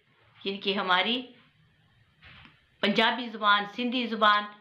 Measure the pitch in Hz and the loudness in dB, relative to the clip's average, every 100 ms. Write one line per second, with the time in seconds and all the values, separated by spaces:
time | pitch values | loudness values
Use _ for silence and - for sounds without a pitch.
0 | _ _ _ _ 196 196 202 196 185 180 | _ _ _ _ -8 -6 -2 -2 2 2
1 | 190 254 254 - _ _ _ _ _ _ | 2 -2 -6 -18 _ _ _ _ _ _
2 | _ _ - - - _ _ - 202 202 | _ _ -20 -20 -20 _ _ -2 0 2
3 | 226 233 240 214 214 202 202 - 247 254 | 2 0 -8 -2 2 2 2 -6 -4 -4
4 | 233 220 214 208 208 - | -4 2 4 4 0 -14